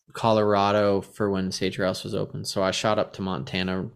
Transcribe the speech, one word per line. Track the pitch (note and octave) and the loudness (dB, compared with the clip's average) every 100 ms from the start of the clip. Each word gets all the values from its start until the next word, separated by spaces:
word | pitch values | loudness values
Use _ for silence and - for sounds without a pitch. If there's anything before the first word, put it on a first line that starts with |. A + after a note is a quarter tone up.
| _ | _
Colorado | - A#2 A2 G#2 G2+ G2+ G#2 G2+ G2 | -2 2 4 4 4 4 4 4 2
for | - - G#2 | -2 -2 0
when | F#2+ F#2 | 0 -2
sage | - F#2 G2+ | -2 -4 0
grouse | F#2+ F#2 | -2 -2
was | - | -4
open, | G2+ G#2 G#2 G2+ | -4 -4 -6 -6
so | G2+ | -2
I | F#2+ | 0
shot | - A2 G#2+ | 0 0 0
up | - | -2
to | - | -4
Montana | F#2+ D#2+ C#2 F#2 F#2 F#2 F#2 | -6 -6 -4 -4 -2 -4 -6